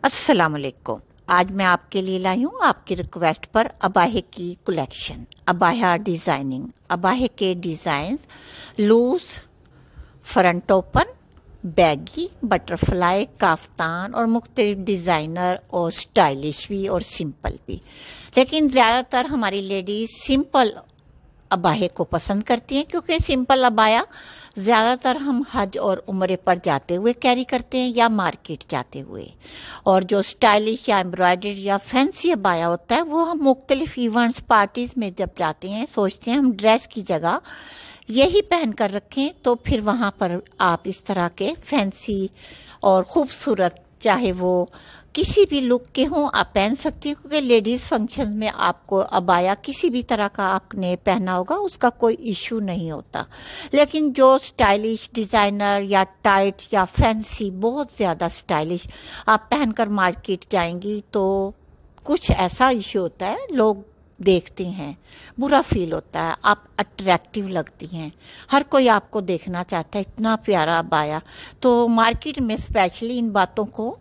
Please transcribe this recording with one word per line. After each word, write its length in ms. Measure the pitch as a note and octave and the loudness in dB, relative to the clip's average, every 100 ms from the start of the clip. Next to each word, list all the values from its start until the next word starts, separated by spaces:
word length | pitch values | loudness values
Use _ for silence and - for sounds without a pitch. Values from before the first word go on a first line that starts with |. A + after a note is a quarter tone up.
| C4+ | 0
अस्सलाम 440 | - - B3 E3 | 0 2 4 4
वालेकुम। 480 | D3+ C#3 - - A2+ _ _ - | 0 -6 -8 -8 -8 _ _ 0
आज 220 | F3+ F#3 | 2 2
मैं 140 | G3 F#3+ | 0 2
आपके 360 | F3 _ G3+ | 2 _ -6
लिए 180 | F#3 F#3 | -4 -2
लाई 240 | F#3 F#3 | 0 0
हूँ 160 | C4+ A#4+ | -2 0
आपकी 320 | E4 - - F3+ | 0 0 -4 -6
रिक्वेस्ट 500 | F3+ - E3 D#3+ - | -6 -2 -2 -2 -2
पर 260 | A3 A3+ - | 0 0 -2
अबाहे 400 | G3 F#3+ E3+ G#3+ | 0 2 2 0
की 360 | - - F3 F3+ - | -6 -10 -10 -8 -4
कलेक्शन, 580 | E3 C3+ - - - - - - | -4 -4 -8 -12 -12 -16 -10 -4
अबाया 500 | F3 F3 A3+ G3+ E3+ | 2 2 4 2 2
डिजाइनिंग, 720 | G#3+ E3 - C#3 C#3 C3 - - _ | 0 -4 -2 -2 -2 -6 -10 -16 _
अबाहे 380 | F3 F#3 B3+ B3+ | -2 0 0 -2
के 280 | - F#3+ F3+ | -2 -4 -2
डिजाइन्स, 640 | F3 D#3 F#3 C#3+ D#3+ C#4 - - - - - - | -6 -6 -4 -4 -4 -8 -10 -20 -20 -20 -16 -2
लूज, 420 | G#3 A3+ B3 F4 - - - _ _ _ _ - - _ | 4 6 4 0 -4 -16 -20 _ _ _ _ -20 -20 _
फ्रंट 480 | - - F3+ F3 - | -4 2 2 0 2
ओपन, 340 | F#3+ F3+ C4 G4 B4+ _ _ _ - F#3+ | 0 2 -2 -2 -6 _ _ _ -14 -6
बैगी, 640 | D#3 E3+ C#3+ D#3+ - F4 - A#3 | 2 4 2 -6 -10 -10 -8 -2
बटरफ्लाई, 840 | F#3 - F3 - F#3 F3 F#3+ B3+ - | -2 -2 -2 0 2 2 2 -2 0
काफ्तान 760 | F#3+ D#3+ - - E3 E3+ G3 | 0 0 -4 -6 -4 -4 -6
और 120 | A#3+ A#3 | -2 0
मुख्तलिफ 520 | A#3 - - G#3+ G3 | 0 -2 -2 -2 -2
डिजाइनर 840 | F#3+ F#3+ E3+ E3 D#3 E3+ F3+ F3+ _ | -2 -2 0 0 0 -2 -2 -2 _
और 180 | F#3+ E3+ | -4 -2
स्टाइलिश 760 | E3 - - E3 C3+ D3+ C#3+ - | -4 -2 2 2 2 -6 -8 -8
भी 180 | G3+ F#3+ | -6 -2
और 140 | F3+ | -4
सिंपल 580 | - - D#3 - - - - | -4 -8 -8 -8 -10 -10 -12
भी। 140 | F#2 - - - - - - | -14 -14 -20 -20 -20 -2 2
लेकिन 320 | C4 D#4 D4 | 2 2 2
ज़्यादातर 560 | C4 A3+ A#3+ B3 B3+ C#4 | 4 4 2 0 -2 -2
हमारी 360 | C#4 G#3+ G3 | -2 -2 -4
लेडीज 480 | G3 G3 F#3 G#3 A3 | -4 -6 -4 -6 -6
सिंपल 640 | - - C4+ D4 C#4 A#3 - - _ _ _ _ _ _ | -8 0 0 2 2 2 0 -18 _ _ _ _ _ _
अबाहे 360 | F#3 F3 D#3+ F3+ | 0 2 2 -2
को 160 | - | -2
पसंद 400 | F3 E3 - G3+ | -4 -4 -2 -4
करती 320 | G#3+ A#3+ - C4+ | 0 -2 -2 -4
हैं, 100 | D#4 | -4
क्योंकि 340 | F4 - E4 | -6 -2 -2
सिंपल 440 | - C4 B3+ C4 | 0 -2 2 4
अबाया 440 | B3+ A3 A3 A3+ F#4 - - - - - | 4 4 4 4 0 -10 -20 -20 -18 -6
ज़्यादातर 600 | G3 A#3 A3+ B3 B3+ D4 | 2 4 4 0 0 -2
हम 280 | C#4 A#3+ C4 | -2 -2 -2
हज 240 | B3+ G3+ F#3+ | -4 -4 -2
और 200 | F3+ F#3 | -2 -2
उम्रे 380 | - F#3+ F#3 F3+ | -4 -4 -2 -2
पर 220 | - F3+ | 0 0
जाते 380 | F3+ C#3 - F3 | 0 -2 -2 -2
हुए 180 | A3 | 0
कैरी 300 | A#3+ C4 B3 | 0 0 0
करते 340 | B3+ B3+ - B3+ | 0 -4 -4 -4
हैं 160 | B3+ A#3 | -2 2
या 140 | A#3 | 2
मार्केट 540 | G#3+ F3 - - D3+ - | 2 -2 -4 -12 -14 -6
जाते 300 | C#3+ B2 C#3 | -6 -6 -12
हुए। 320 | C3+ F#2+ - - - - - - - | -14 -14 -16 -20 -20 -20 -18 -4 2
और 180 | F#3+ | 2
जो 180 | F#3 G3+ | 2 -2
स्टाइलिश 680 | F#3+ - A3+ G#3 G#3+ A3+ - | -2 2 4 4 2 -4 0
या 100 | G3+ | 0
एम्ब्रॉयडर्ड 580 | F3+ F#3 F3+ F3+ G#3 G3+ | 0 2 2 2 -2 -8
या 200 | G3 G3 | -2 -2
फैंसी 540 | - B3 C#4+ - E4+ | 0 0 0 0 -2
अबाया 340 | D#4 G3 E3+ E3+ | 0 0 0 0
होता 300 | E3+ _ B3 | -2 _ -2
है, 60 | |
वो 220 | E4 D4+ | 0 -2
हम 140 | E4 E4+ | -2 0
मुख्तलिफ 600 | C#4 C4 - C4+ D#4 - | 2 0 0 -2 -2 -4
इवेंट्स, 420 | A#3 A3 A#3 - | -2 2 0 -2
पार्टीज 520 | - A3+ G3+ - A#3+ - | 2 4 4 -2 -6 -4
में 160 | G#3 F3+ | -6 -4
जब 120 | F#3 - | -6 -2
जाते 320 | E3 D#3 F#3 | -4 -4 -8
हैं, 160 | G#3 A#3 | -8 -6
सोचते 460 | - G3 - - | 0 -2 -2 -2
हैं 60 | B3+ | 2
हम 140 | C4 | 2
ड्रेस 360 | G3+ G#3+ A3+ - | 2 4 2 0
की 140 | - | -12
जगह 400 | F#3+ E3+ E3 B3+ - - - - - - - | -4 -2 0 -2 -6 -20 -20 -20 -20 -20 -4
यही 320 | A3+ C#4+ F#4+ | 2 4 4
पहन 300 | G4+ F4 C#4+ | 2 0 -2
कर 200 | G#3 G#3 | -2 -2
रखें, 420 | G3+ - - C#4 F4+ | -4 -8 -4 -4 -2
तो 120 | - A#3+ | -2 -2
फिर 260 | - B3+ | 0 -2
वहाँ 300 | G#3 A#3 G#3+ | 0 0 -2
पर 300 | - F#3 F3 - _ | -2 -4 -4 -8 _
आप 220 | F#3 E3+ - | 0 2 -4
इस 180 | F#3+ - | -12 -6
तरह 220 | F#3+ F3 | -2 -2
के 280 | - G#3+ E4 | -2 -6 -6
फैंसी 760 | - D4 G3 - - G3 F#3+ _ - - - - | -4 -2 -2 -4 -6 -4 -4 _ -20 -20 -20 -2
और 200 | G3+ F#3+ | 2 2
ख़ूबसूरत, 800 | F3+ - C#4 - - G3+ F3+ - _ _ | 2 0 -2 -4 -4 0 0 -2 _ _
चाहे 300 | A3+ G#3 A#3+ | 0 2 0
वो 400 | F3+ F3+ F3+ F3 - - - _ - | -2 0 0 -2 -8 -20 -20 _ -4
किसी 300 | - - G4+ | 0 4 4
भी 160 | C#4+ | 4
लुक 240 | B3+ B3 B3 - | 2 0 -2 -2
के 80 | |
हों, 260 | B3+ D#4+ G3 | 0 0 0
आप 180 | - G3 G#3 | 0 0 0
पहन 200 | G3+ C4+ | 0 -2
सकती 340 | D#4 - D4 | -6 -6 -8
हैं, 60 | C#4+ | -8
क्योंकि 260 | - D4+ C4 | -4 -4 4
लेडीज 340 | A#3 G#3 B3 | 2 2 -4
फंक्शन 480 | - B3 G#3+ - A#3+ | -2 -4 -2 -4 -4
में 200 | G#3 G#3+ | -4 -6
आपको 480 | - F3 F3+ - G3 | -2 -2 -2 -2 -2
अबाया 560 | G3+ G3 F3+ F3 F3+ | 0 0 2 2 2
किसी 360 | G3+ - C4+ F4 | -2 -6 -2 -2
भी 140 | B3 | -2
तरह 240 | A#3 A3+ G3+ | -2 -2 -2
का 160 | - | -2
आपने 520 | F#3+ F#3+ _ G3 F#3 F3+ | -2 -2 _ -6 -4 -2
पहना 360 | - F#3+ F#3 | 0 0 0
होगा, 240 | F#3 F#3 F4 | -2 -2 -4
उसका 340 | G4+ - B3 | -4 0 -2
कोई 240 | A#3+ A#3 | 2 0
इशू 460 | A3+ A#3 F#3+ - A3+ | 0 -4 -6 -6 -6
नहीं 320 | G3+ E3+ E3 | -4 -6 -6
होता। 340 | D3+ - - - - - - C#4+ | -10 -10 -10 -10 -14 -18 -16 -2
लेकिन 380 | C#4 D4 D#4 D4+ | 2 2 2 -2
जो 260 | B3+ C4 C4 | 4 6 6
स्टाइलिश, 720 | - - A3 G3+ A3 A3 - - | 2 0 2 2 0 -4 -6 -6
डिजाइनर 640 | G#3 A3+ G3+ G3+ G3+ G3+ | -2 2 2 0 0 0
या 220 | G3 G3 | 2 2
टाइट 520 | F#3+ _ G#3 G3 G3 G3 - | 0 _ 2 4 2 -2 -2
या 120 | G#3 F#3 | 0 0
फैंसी, 680 | - B3+ A3 G#3+ - G#3 | 2 2 2 -6 -6 -8
बहुत 380 | F#3 A3 C4+ C#4+ - | -2 -2 -2 -6 -2
ज़्यादा 300 | G3 E3 E3+ | -2 0 -4
स्टाइलिश 600 | - - E3 D#3 F3 - - - - - | -6 -2 -2 0 -4 -8 -20 -18 -8 0
आप 200 | G#3+ - | 0 2
पहनकर 380 | C#4 C4+ G#3+ A3 | 0 0 -2 -2
मार्केट 560 | G#3 F#3 E3+ - F#3 - | 2 0 0 -6 -8 -2
जाएंगी, 520 | G3 E3+ F3 G3 G#3+ - | -2 -2 -4 -8 -8 -6
तो 400 | G#3+ F#3+ G3 G3 - _ _ _ _ - | -2 0 0 -4 -8 _ _ _ _ -4
कुछ 260 | D4 - | -4 0
ऐसा 380 | - F#3 - C4 | 0 0 2 2
इशू 320 | A#3+ F#3+ G3+ | 2 -2 -4
होता 260 | F3 _ F#3 | -4 _ -6
है, 200 | D#4 C5+ | -6 -6
लोग 340 | D4 A3 G3 - _ _ _ | 0 2 0 -8 _ _ _
देखते 440 | G3 F#3 - - F#3 | 2 2 0 -10 -8
हैं, 320 | F#3+ D3 - _ - - - | -8 -10 -12 _ -20 -20 -6
बुरा 220 | C#4 C#4 | 2 2
फील 300 | - A3+ E3+ | 2 -2 -2
होता 320 | D#3 - D#3+ | -6 -8 -6
है, 120 | E3 - - | -4 0 0
आप 200 | G#3 _ - | 0 _ -6
अट्रैक्टिव 680 | G3+ - F#3+ F3 - - G3 | -6 -4 2 2 0 -8 -4
लगती 380 | F3+ D#3 _ E3 | -6 -6 _ -14
हैं, 260 | E3+ D#3 - - - - | -12 -12 -14 -20 -20 0
हर 120 | C#4 | 0
कोई 240 | C#4+ C#4 B3+ | 2 4 4
आपको 340 | A3 - A3 | 4 0 -8
देखना 420 | F#3 E3+ - F3 | -4 -4 -4 -8
चाहता 360 | F3 F3+ D#3 G#3 | -4 -6 -6 -8
है, 60 | F#3+ | -8
इतना 220 | - A3 A3 | -4 -2 -2
प्यारा 440 | A3 F#3+ D#3 E3 | 0 0 2 0
अबाया। 420 | E3 D#3+ D3+ D#3 - - - - | 0 0 0 -4 -8 -20 -20 -2
तो 260 | B3+ A#3+ A#3+ | 2 4 4
मार्केट 520 | A#3 A3+ A3+ D#4 D4 | 4 2 0 -8 -6
में 180 | A#3+ A3 | -4 -4
स्पेशली 600 | - A3+ F#3 - A#3 B3 | -2 0 0 0 -6 -4
इन 140 | A#3 | -2
बातों 340 | G3+ F#3 - G#3+ | 0 0 -2 -6
को 320 | - A3+ A#4 | -4 -8 -8